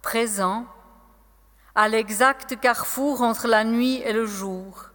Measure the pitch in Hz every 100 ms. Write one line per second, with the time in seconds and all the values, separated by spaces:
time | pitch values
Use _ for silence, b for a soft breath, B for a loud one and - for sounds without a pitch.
0 | - 220 233 202 185 208 240 - - -
1 | _ _ _ _ _ b b - 214 220
2 | 214 208 254 269 - 247 247 233 - -
3 | 277 262 240 226 247 220 220 233 254 262
4 | - 220 226 202 196 185 190 190 -